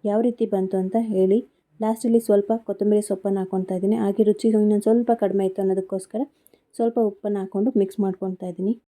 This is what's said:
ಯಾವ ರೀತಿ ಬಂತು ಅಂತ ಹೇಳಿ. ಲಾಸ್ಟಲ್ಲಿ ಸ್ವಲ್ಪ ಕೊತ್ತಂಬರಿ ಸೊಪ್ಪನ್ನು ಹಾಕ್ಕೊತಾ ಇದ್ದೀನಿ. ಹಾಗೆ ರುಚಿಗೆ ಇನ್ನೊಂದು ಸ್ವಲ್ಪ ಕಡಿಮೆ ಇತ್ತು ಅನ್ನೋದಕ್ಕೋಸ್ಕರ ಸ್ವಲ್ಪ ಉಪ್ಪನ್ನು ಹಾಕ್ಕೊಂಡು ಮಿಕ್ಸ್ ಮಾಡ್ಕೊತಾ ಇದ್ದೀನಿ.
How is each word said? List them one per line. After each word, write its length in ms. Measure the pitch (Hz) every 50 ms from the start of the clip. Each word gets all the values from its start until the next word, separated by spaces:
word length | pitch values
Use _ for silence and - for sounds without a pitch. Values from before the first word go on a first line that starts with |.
| - 208
ಯಾವ 100 | 202 214 226
ರೀತಿ 180 | 247 233 _ 220 214 202
ಬಂತು 220 | 196 190 190 190 190
ಅಂತ 160 | 185 190 190 226 233 220 214
ಹೇಳಿ. 260 | 190 190 185 196 233 - _ _ _ _ _ _ _
ಲಾಸ್ಟಲ್ಲಿ 420 | 220 220 226 233 - 240 233 233 226
ಸ್ವಲ್ಪ 240 | - 208 202 202 202 226 226 -
ಕೊತ್ತಂಬರಿ 340 | - 196 - 208 208 208 208 208 -
ಸೊಪ್ಪನ್ನು 300 | 202 190 - 202 196 196
ಹಾಕ್ಕೊತಾ 340 | 190 185 - 190 185 - 190 180
ಇದ್ದೀನಿ. 180 | 190 196 220 233 214
ಹಾಗೆ 200 | 196 196 - 214 214
ರುಚಿಗೆ 280 | 208 208 - 226 214 214 214
ಇನ್ನೊಂದು 200 | 214 208 208 208
ಸ್ವಲ್ಪ 240 | 220 226 240 240 240 233 233 214
ಕಡಿಮೆ 220 | 190 190 196 190 185
ಇತ್ತು 120 | 190 - 190
ಅನ್ನೋದಕ್ಕೋಸ್ಕರ 580 | 190 190 190 190 - 196 190 190 _ - 220 277 - _ _ _ _ _ _ _ _ _
ಸ್ವಲ್ಪ 200 | - 233 233 233 247 226 208
ಉಪ್ಪನ್ನು 300 | 196 _ - 208 208 196
ಹಾಕ್ಕೊಂಡು 300 | 190 190 - 196 214 262 269 214
ಮಿಕ್ಸ್ 180 | 196 190 - - 196
ಮಾಡ್ಕೊತಾ 420 | 190 185 - 190 190 185 - 185 185
ಇದ್ದೀನಿ. 240 | 175 175 185 202 240 - _